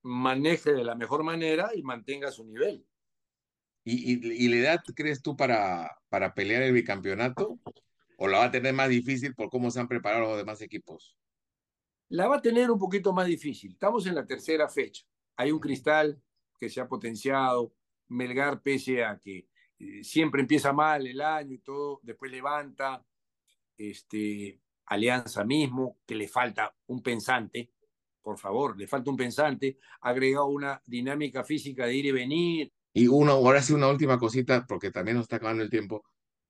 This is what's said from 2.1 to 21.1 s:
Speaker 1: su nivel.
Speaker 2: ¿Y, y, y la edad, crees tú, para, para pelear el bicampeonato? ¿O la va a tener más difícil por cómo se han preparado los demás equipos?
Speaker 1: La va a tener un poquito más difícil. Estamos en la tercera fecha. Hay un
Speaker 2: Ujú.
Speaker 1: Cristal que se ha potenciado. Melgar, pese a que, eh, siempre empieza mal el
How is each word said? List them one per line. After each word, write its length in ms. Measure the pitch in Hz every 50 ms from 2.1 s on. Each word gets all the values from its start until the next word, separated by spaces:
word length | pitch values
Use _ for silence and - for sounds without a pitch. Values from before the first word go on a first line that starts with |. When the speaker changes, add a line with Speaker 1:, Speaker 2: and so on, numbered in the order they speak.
| 139 143 139 139
Speaker 1:
su 140 | - - 113
nivel. 400 | 110 110 117 147 170 - - - _ _ _ _ _ _ _ _ _ _ _ _ _ _ _ _ _ _ _ _
Speaker 2:
¿Y, 280 | 113 117 123 123 127 123
y, 320 | 123 117 117 113 120 123
y 40 | 120
la 80 | 120
edad, 280 | 120 123 147 165 170 - - 127
crees 280 | - 147 151 147 131 -
tú, 140 | 151 143
para, 600 | - 143 127 120 110 101 95 90 85 80 76 73 - _ _
para 260 | - 98 95 95 -
pelear 300 | - 98 98 110 120 131
el 80 | 131 127
bicampeonato? 880 | 120 113 - 101 98 90 98 95 101 120 127 127 - - 427 - 240 _ - - _ _ _ _ _ _ _ _ -
¿O 100 | 92 98
la 100 | 98 98
va 60 | 120
a 40 | 123
tener 240 | 127 127 120 135 131
más 140 | 135 135 135
difícil 440 | 127 120 123 131 135 127 117 - -
por 140 | - 110 95
cómo 220 | - 127 123 120
se 100 | 120 127
han 80 | 123 120
preparado 340 | 123 117 95 104 107 113 113
los 140 | 110 107
demás 240 | 104 101 104 107 101
equipos? 560 | 107 95 107 101 - - 80 - - - _ _ _ _ _ _ _ _ _ _ _ _ _ _ _ _ _ _ _ -
Speaker 1:
La 180 | - 170 185
va 100 | 240 285
a 60 | 285 -
tener 280 | 233 226 240 247 240
un 80 | 233 202
poquito 340 | 190 180 185 202 180 202 185
más 140 | 185 185
difícil. 460 | 175 170 - - 147 131 - - 95 -
Estamos 340 | - - 202 220 233 180
en 100 | 185 180
la 100 | 147 123
tercera 420 | - 131 135 - - 160 156 151 139
fecha. 360 | - 143 123 107 - - - _ _ _ _ _ _
Hay 140 | - 123 147
un 80 | 156 156
Speaker 2:
Ujú. 80 | -
Speaker 1:
Cristal 540 | 143 135 135 - 151 151 156 151 151 147 139 _ _ _ _ _ _ _ _
que 100 | - 113
se 120 | - 127
ha 80 | 127 117
potenciado. 840 | 131 113 120 117 113 104 - 135 135 135 131 131 127 123 120 110 - _ _ _ _ _ _ -
Melgar, 520 | 123 123 127 123 123 131 139 143 139 131
pese 440 | - 139 139 127 - 131 127 120 117
a 140 | 107 104 95
que, 300 | _ 101 95 92 - _ _ _ _ _ _ -
eh, 240 | 101 98 101 101 104
siempre 380 | - - 151 160 151 131 139
empieza 320 | 139 120 151 147 - 139 139
mal 340 | 147 151 156 151 143 135
el 140 | 127